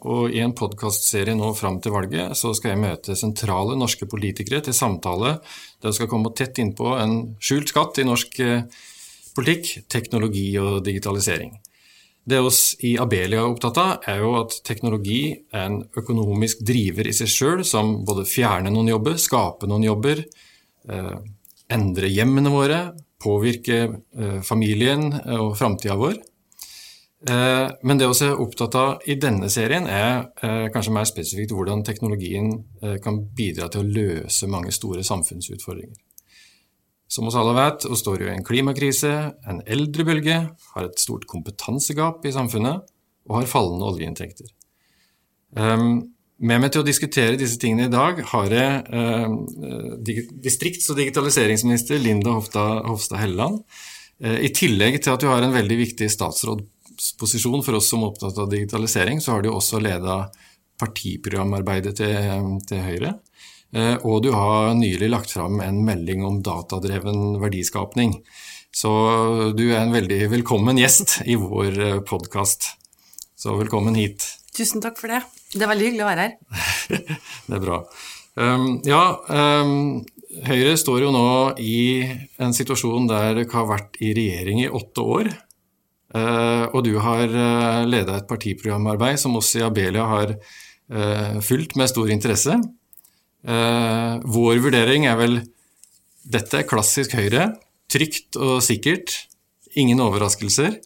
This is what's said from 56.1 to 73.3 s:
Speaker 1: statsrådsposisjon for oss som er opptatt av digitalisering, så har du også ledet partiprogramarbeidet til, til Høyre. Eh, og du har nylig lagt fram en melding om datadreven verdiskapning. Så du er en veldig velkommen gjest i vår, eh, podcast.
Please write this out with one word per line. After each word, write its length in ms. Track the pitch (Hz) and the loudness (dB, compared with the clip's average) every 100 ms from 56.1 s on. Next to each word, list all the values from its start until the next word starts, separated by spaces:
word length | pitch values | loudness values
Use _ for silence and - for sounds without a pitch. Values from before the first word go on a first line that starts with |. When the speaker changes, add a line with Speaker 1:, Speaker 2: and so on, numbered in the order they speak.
Speaker 1:
statsrådsposisjon 1500 | 101 87 78 113 107 101 _ - - - - 110 117 123 135 | -2 -2 -2 -4 -6 -8 _ -20 -8 -8 -4 -2 0 0 0
for 120 | 139 110 | 0 0
oss 120 | 104 | 2
som 160 | 117 | 2
er 40 | 107 | -2
opptatt 260 | 101 98 95 | -2 -6 -4
av 120 | 101 | -2
digitalisering, 720 | 104 104 113 110 104 92 151 | -2 -2 -2 -2 2 2 0
så 100 | 143 | 0
har 120 | 110 | 0
du 60 | 107 | 0
også 280 | 104 - 110 | 0 -2 0
ledet 500 | 107 90 92 95 98 - - _ _ _ | -2 -2 -2 -4 -4 -12 -20 _ _ _
partiprogramarbeidet 1160 | 113 - 95 85 - 98 98 98 95 95 98 101 | -6 -6 -8 -8 -4 -2 -2 -2 -2 -2 -2 -2
til, 640 | 104 104 101 98 98 98 - | -2 0 0 -2 -2 -4 -4
til 160 | 95 | -6
Høyre. 300 | 92 85 151 208 _ _ - - _ | -4 -4 -4 -6 _ _ -20 -20 _
Eh, 220 | 110 113 120 | 0 0 2
og 180 | 117 107 | 2 2
du 80 | 123 | 4
har 420 | 110 101 107 110 117 | 2 2 4 4 4
nylig 340 | 113 90 110 | 2 2 0
lagt 220 | 117 - | 0 -2
fram 300 | 98 85 101 | -6 -2 -2
en 200 | 92 101 107 | -2 0 0
melding 380 | 92 85 95 98 | 0 -2 -2 -2
om 160 | 101 | -2
datadreven 960 | 95 82 85 92 95 98 98 104 104 104 | -2 -6 -6 -6 -4 -4 -2 -2 -2 -2
verdiskapning. 800 | 104 95 90 104 98 - 120 85 _ - - - _ - | -2 -2 -4 -6 -4 0 0 0 _ -20 -20 -20 _ -4
Så 800 | 110 107 113 113 113 113 110 107 | 2 4 4 4 2 2 0 2
du 140 | 120 | 2
er 80 | 113 | 4
en 100 | 113 | 4
veldig 360 | 117 92 98 104 | 2 2 0 2
velkommen 480 | 120 117 113 110 131 | 0 2 2 4 6
gjest 440 | 127 - - - 107 | 6 6 4 -2 2
i 100 | 117 | 0
vår, 440 | 95 101 98 98 | 0 0 0 0
eh, 200 | 104 101 | 0 0
podcast. 720 | 101 98 - 104 98 - - - _ _ _ - - | -2 -6 -4 -2 0 -2 -4 -10 _ _ _ -20 -20